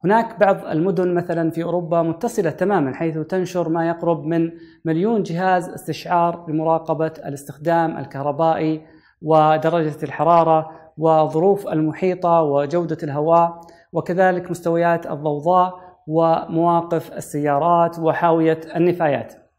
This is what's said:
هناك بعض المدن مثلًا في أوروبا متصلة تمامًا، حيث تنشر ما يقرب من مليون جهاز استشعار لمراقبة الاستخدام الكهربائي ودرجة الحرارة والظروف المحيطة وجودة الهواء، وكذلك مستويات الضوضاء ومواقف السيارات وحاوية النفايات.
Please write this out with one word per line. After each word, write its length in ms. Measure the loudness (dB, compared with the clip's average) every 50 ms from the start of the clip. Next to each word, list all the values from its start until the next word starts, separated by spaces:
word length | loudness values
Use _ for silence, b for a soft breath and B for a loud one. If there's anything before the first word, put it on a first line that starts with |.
| 2
هناك 360 | 2 2 2 2 0 0 2
بعض 260 | 2 2 2 0 -2
المدن 480 | -4 -2 0 0 0 0 0 0 0 0
مثلًا 380 | -2 -2 -2 -2 -2 -2 -2
في 120 | -2 -4 -4
أوروبا 380 | -2 -4 -4 -2 0 0 0
متصلة 480 | 0 0 -2 -4 -6 -4 -2 0 -2 -2
تمامًا، 440 | 0 -2 -2 0 0 0 0 -2 -4
حيث 240 | -4 -4 -4 -4
تنشر 520 | -4 -6 -4 -4 -4 -4 -2 -2 -4 -2 -2
ما 180 | -2 0 0
يقرب 380 | -2 -2 -2 -2 -2 -2 -2 -2
من 260 | -2 0 0 0 -2 -4 B B B B B B
مليون 380 | -2 0 0 0 0 0 0 -2
جهاز 460 | -2 -4 -2 0 2 2 2 0 -4
استشعار 760 | -12 -12 -8 -8 -10 -8 -4 -2 0 2 2 2 0 -4 -8
لمراقبة 680 | -6 -4 -2 0 2 0 0 0 -2 -2 -2 -2 -4 -4 -10 -12
الاستخدام 720 | -12 -12 -12 -12 -16 -18 -8 -2 0 0 2 0 0 -4
الكهربائي 840 | -8 -12 -10 -10 -6 -4 -4 0 2 2 2 2 0 0 -2 -2 -4 b b b b b b b b
ودرجة 760 | -2 2 4 6 6 6 4 4 2 0 0 2 0 -2 -4 -6 -10
الحرارة 680 | -10 -4 -2 2 4 6 6 6 4 4 2 2 B B B B B B
والظروف 680 | -2 2 4 4 4 2 2 2 2 2 2 2 0 -2
المحيطة 760 | -4 -2 0 0 0 -2 0 -2 -2 -2 0 0 2 4 4
وجودة 560 | 4 2 2 0 0 0 -2 -2 -2 -2 -6 -6 -6
الهواء، 580 | -6 -4 -2 2 4 4 4 4 2 -2 B B B B B B B -6
وكذلك 580 | -6 -4 -2 0 2 4 2 2 0 -4 -6
مستويات 560 | -8 -4 -2 -2 0 2 2 2 2 0 -2
الضوضاء 680 | -6 -8 -4 -4 -4 -4 -2 0 2 4 4 2 2 -2 B B B B B _
ومواقف 1040 | -4 0 2 2 2 2 0 -2 -4 -2 0 2 2 2 2 0 0 -4 -4 -4 -6 -12
السيارات 840 | -14 -14 -8 -8 -4 -2 0 0 2 2 2 4 4 2 2 0 -2
وحاوية 600 | -2 0 0 2 2 2 2 4 2 2 0 0 -4 -8 -2
النفايات. 580 | 0 2 2 2 0 0 0 0 -2 -4 -10 -18 -20 _ _ _